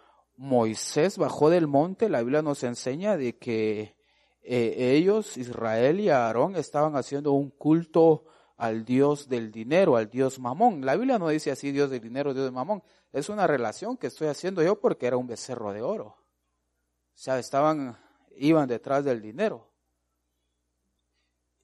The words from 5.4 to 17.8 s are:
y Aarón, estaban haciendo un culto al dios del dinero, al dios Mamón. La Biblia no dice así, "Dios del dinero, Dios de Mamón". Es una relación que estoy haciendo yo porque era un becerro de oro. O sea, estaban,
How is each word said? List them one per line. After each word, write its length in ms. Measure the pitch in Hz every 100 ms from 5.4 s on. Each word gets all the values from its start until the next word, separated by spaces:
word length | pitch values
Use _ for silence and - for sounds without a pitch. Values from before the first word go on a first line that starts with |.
| 120 120 113 113 131 190
y 120 | 208
Aarón, 460 | 135 113 113 165 180
estaban 380 | - 147 156
haciendo 380 | 143 - 143 147
un 160 | 139 139
culto 800 | - 151 165 170 170 165 156 - _ _ -
al 260 | 117 110
dios 460 | 113 127 143 147 127
del 200 | 123 110
dinero, 460 | 110 113 175 185 117
al 140 | 107
dios 280 | 123 131 127
Mamón. 460 | 123 143 240 165
La 100 | 131
Biblia 240 | 165 262 233
no 120 | 170
dice 200 | 151 147
así, 220 | 131 143
"Dios 160 | 139 143
del 140 | 127
dinero, 320 | 113 131 143
Dios 100 | 131
de 80 | 135
Mamón". 300 | 127 147 208 - _ _
Es 200 | 135 147
una 160 | 208 175
relación 500 | 139 113 - 202 254
que 120 | 127
estoy 200 | - 156
haciendo 340 | 139 180 185
yo 160 | 160 208
porque 280 | 226 160 123
era 100 | 127
un 100 | 123
becerro 460 | 110 - 120 107
de 80 | 104
oro. 260 | 131 208 107
O 1120 | _ _ _ _ _ _ _ _ _ _ _
sea, 200 | 139 131
estaban, 600 | - 139 151 156